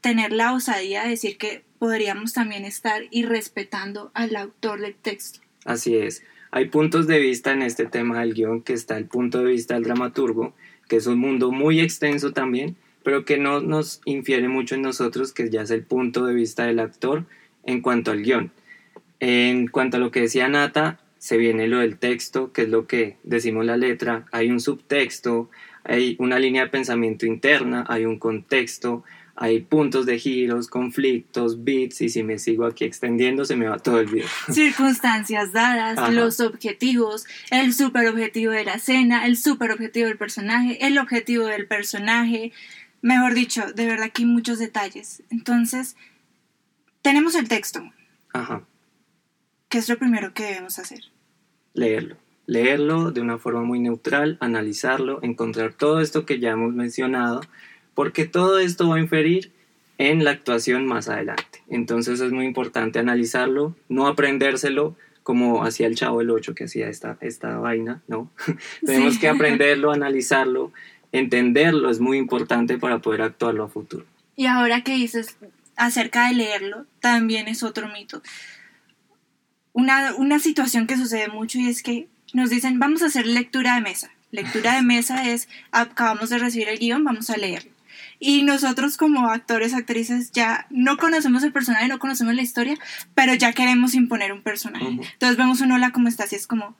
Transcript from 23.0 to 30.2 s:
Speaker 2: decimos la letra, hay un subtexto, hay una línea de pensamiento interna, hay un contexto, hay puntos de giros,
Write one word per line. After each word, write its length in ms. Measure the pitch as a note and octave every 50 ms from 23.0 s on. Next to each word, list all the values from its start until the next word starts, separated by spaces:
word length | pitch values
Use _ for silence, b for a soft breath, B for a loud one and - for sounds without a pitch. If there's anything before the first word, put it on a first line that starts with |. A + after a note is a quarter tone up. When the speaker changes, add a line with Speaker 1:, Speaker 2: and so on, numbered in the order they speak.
| A2+ G#2 G2+ _ _
Speaker 2:
decimos 420 | - B2 A#2 A2+ A#2 A2 A2 A2+
la 120 | A#2 A#2 A#2+
letra, 480 | B2+ B2+ A#2+ A#2+ - A#2 A#2 A2+ A#2 - -
hay 160 | A#2 A2+ A#2
un 80 | B2 A#2+
subtexto, 880 | A#2 - C#3 - _ _ C#3+ C#3+ C3+ - - - - B2 A#2 A#2 A#2 - B B B B B B B
hay 320 | - A#2 A#2+ B2+ B2 A2+ -
una 180 | B2+ B2+ B2+ B2+
línea 240 | C3 C3 B2+ C3 C3
de 40 | B2+
pensamiento 560 | - C3+ C3 B2 B2 A#2 A#2 A2+ G#2+ F2+ A#2
interna, 600 | A2+ A2+ A2+ - C#3 D3+ C#3 B2+ B2 B2 B2 A#2+ -
hay 180 | A#2+ A2 A2+
un 140 | A2+ A2+ G#2
contexto, 840 | - A2+ A2 G#2+ F2+ _ C#3 C3 A#2+ A#2 - - - B2 A#2+ A#2 B B B B B B B
hay 260 | - A#2+ A2+ A2+ A2+
puntos 440 | - - - D#3 D3+ C#3 A#2+ C3 B2+
de 140 | B2+ A#2+
giros, 480 | A#2